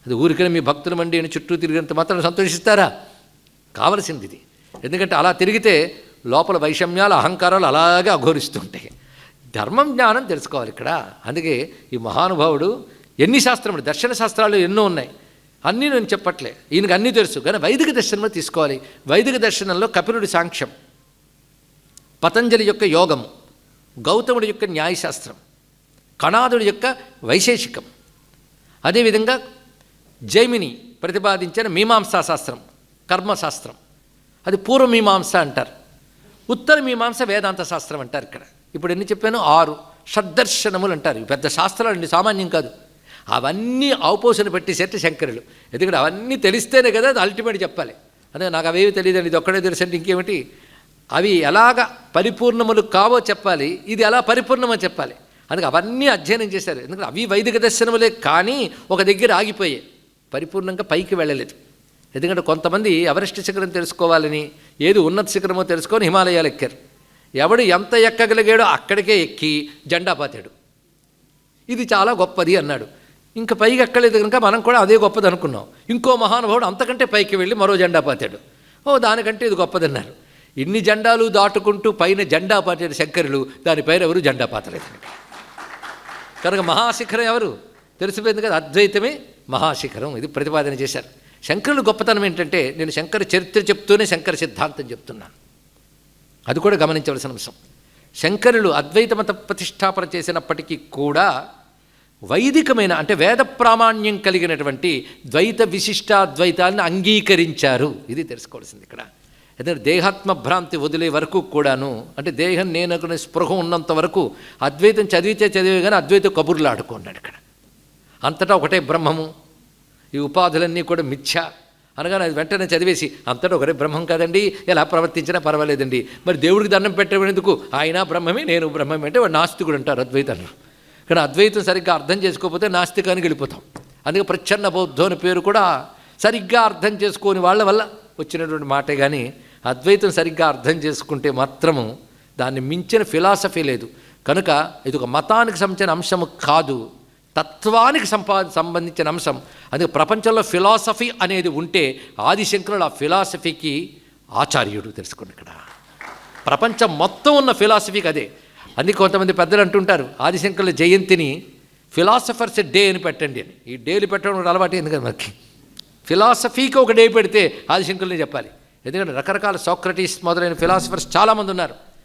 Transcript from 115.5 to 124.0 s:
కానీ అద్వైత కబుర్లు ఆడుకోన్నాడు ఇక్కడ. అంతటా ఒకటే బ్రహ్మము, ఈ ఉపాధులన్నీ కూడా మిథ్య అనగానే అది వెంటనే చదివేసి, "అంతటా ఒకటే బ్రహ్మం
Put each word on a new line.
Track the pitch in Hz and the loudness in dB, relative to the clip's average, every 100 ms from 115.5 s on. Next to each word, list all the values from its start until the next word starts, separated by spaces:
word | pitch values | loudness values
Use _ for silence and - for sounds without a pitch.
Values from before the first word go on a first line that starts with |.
| 196 185 185 | 2 2 2
కానీ | 190 202 | 2 2
అద్వైత | 143 196 196 | 4 4 4
కబుర్లు | 160 147 160 147 | 0 0 2 2
ఆడుకోన్నాడు | 113 - 110 95 92 | 0 -8 -12 -16 -18
ఇక్కడ. | - - _ _ _ _ _ _ _ - | -20 -20 _ _ _ _ _ _ _ -8
అంతటా | 131 156 190 190 | -6 -2 2 2
ఒకటే | 151 185 | 2 -2
బ్రహ్మము, | 135 165 151 160 156 - _ _ _ _ _ _ _ | 0 -2 0 -2 -6 -14 _ _ _ _ _ _ _
ఈ | 139 | -8
ఉపాధులన్నీ | 143 151 175 156 170 170 | -2 0 0 0 -2 -4
కూడా | 170 165 | -4 -4
మిథ్య | 131 135 - 170 160 - _ _ _ - | -4 -6 -4 -4 -6 -14 _ _ _ -10
అనగానే | 165 190 170 | -4 -2 -2
అది | |
వెంటనే | 151 160 196 185 | -4 -4 -4 -2
చదివేసి, | 160 180 170 151 - - | 0 0 0 -4 -8 -8
"అంతటా | 120 180 170 | -4 0 0
ఒకటే | 139 | 0
బ్రహ్మం | 139 151 151 | -2 -2 -4